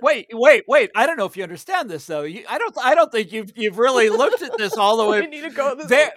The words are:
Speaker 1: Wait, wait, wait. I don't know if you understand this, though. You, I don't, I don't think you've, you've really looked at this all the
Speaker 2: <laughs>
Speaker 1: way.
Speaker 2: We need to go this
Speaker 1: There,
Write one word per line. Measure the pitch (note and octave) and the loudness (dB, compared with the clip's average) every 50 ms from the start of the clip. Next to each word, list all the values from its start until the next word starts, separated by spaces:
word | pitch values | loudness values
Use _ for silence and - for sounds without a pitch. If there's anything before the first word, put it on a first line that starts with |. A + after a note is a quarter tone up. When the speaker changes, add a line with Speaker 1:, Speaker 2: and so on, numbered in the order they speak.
| A#3+ | -2
Speaker 1:
Wait, | D4 D4 A#3 - - A3+ | 0 0 -2 -4 -10 -4
wait, | A3+ A#3+ D4+ C#4+ G#3+ - | 2 4 6 6 4 4
wait. | - C4 D4+ A3 F#3 - | 2 2 2 2 2 0
I | G#3+ B3 | 0 0
don't | D4+ E4 C4 | 0 0 -2
know | G3 | -4
if | F3+ - | -6 -6
you | F#3 F#3 | -8 -12
understand | E3 F3 D#3 - - F#4+ F4+ D4+ G#3+ | -12 -12 -14 -10 -6 -4 -4 -4 -6
this, | E3 D3 - | -10 -12 -10
though. | - D#3+ D3+ D3 | -8 -8 -8 -8
You, | D#3 E3+ A3 - - | -8 -12 -14 -12 -8
I | A#3+ D4+ | -8 -6
don't, | A#4+ - - - - | -6 -6 -8 -4 0
I | B3 D4+ | 2 4
don't | E4+ D#4+ D#4+ - | 4 2 2 0
think | A3 G#3+ D#3+ G3+ | -4 -4 -4 -6
you've, | A3 G#3 G3 - | -10 -10 -12 -8
you've | A3+ G#3+ G#3+ F3 G#3 | -6 -6 -4 -2 0
really | A#3+ C4+ C4 A#3+ A3+ A3 | 2 2 4 4 4 4
looked | G#3 A#3 C#4 G#4 A#4 - E4+ | 4 2 2 2 0 -2 -4
at | - - A4+ | -4 -6 -6
this | G#3+ G3 A4 | -6 -4 -2
all | A3 G3+ G3+ A3+ | 2 2 2 4
the | A3+ G#3+ | 2 2
Speaker 2:
<laughs> | G#3+ | 2
Speaker 1:
way. | G#3+ G#3 | 2 0
Speaker 2:
We | G#3 D4+ | -2 -4
need | D4 D4 D4+ | -6 -12 -12
to | D#4+ | -10
go | A#3 C#4 C4+ C#4 B3+ | -6 -4 -4 -4 -4
this | C#4 D#4 | -4 0
Speaker 1:
There, | C#4 B3+ D4 D4+ A#3+ - | 2 4 4 4 2 -2